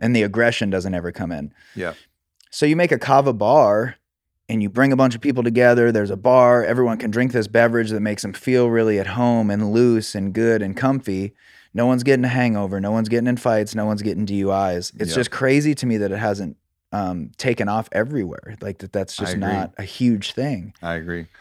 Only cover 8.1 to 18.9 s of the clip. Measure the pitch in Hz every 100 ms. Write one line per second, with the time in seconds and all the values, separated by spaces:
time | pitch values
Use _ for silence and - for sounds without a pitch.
8.1 | 104 101 98 - 127 120 117 110 104 95
9.1 | 110 120 117 107 101 104 113 123 113 107
10.1 | 104 98 98 117 110 98 95 135 135 110
11.1 | 95 98 - _ - _ 104 120 127 123
12.1 | 135 127 127 123 104 98 98 101 113 110
13.1 | 117 123 123 127 110 107 110 107 104 107
14.1 | 87 104 101 98 95 98 90 90 - 95
15.1 | 127 127 - 131 139 151 139 123 110 101
16.1 | 101 110 98 90 - _ _ _ 104 95
17.1 | 90 76 - 131 117 101 110 113 98 117
18.1 | 147 90 - - 107 101 95 95